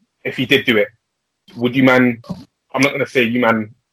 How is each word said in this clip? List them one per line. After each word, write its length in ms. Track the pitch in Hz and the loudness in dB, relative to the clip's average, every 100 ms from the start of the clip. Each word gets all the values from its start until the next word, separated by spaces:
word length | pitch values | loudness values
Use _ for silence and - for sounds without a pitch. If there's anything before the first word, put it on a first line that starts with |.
| _ _ | _ _
if 120 | - - | -10 -6
he 100 | 127 | 0
did 200 | 135 135 | 0 2
do 100 | 110 | 0
it, 120 | 101 _ _ _ _ _ _ 117 | 0 _ _ _ _ _ _ -6
would 200 | 123 131 | -4 2
you 80 | |
man, 360 | 131 127 123 117 - - - _ _ | 4 4 2 -2 -12 -16 -18 _ _
I'm 80 | 131 | -2
not 100 | 139 | -2
gonna 140 | 143 - | -2 -4
say 160 | 135 | -2
you 180 | 117 123 | -2 0
man 340 | 113 110 107 - _ | 0 0 -4 -14 _